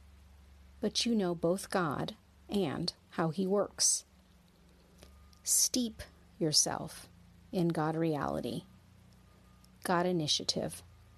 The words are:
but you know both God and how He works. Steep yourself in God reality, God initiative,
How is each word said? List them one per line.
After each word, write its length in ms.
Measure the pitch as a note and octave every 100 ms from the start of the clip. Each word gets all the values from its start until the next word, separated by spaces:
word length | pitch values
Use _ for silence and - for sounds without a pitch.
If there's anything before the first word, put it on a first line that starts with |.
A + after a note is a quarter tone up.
| - - - - - - - -
but 260 | G#3 - A#3
you 80 |
know 180 | A3 F3+
both 380 | E3+ E3+ F#3+ -
God 460 | G3 D#3+ - D#3+ - - - -
and 420 | G#3 D#3 - F3 - -
how 180 | - E3
He 180 | F3 F#3
works. 580 | G3+ - - - - - - - - - - - - - - - - - - -
Steep 560 | - - B3+ A3+ - - - - -
yourself 680 | D#3+ D3 E3 - D#3+ - - - - - -
in 160 | F#3+ E3+
God 280 | D#3+ D#3 D#3+
reality, 640 | E3 D3 - D3 A#2+ C#3+ - - - - - - - - - - - -
God 240 | - F3 F3+
initiative, 760 | F3+ D3 - - - A2 - - - -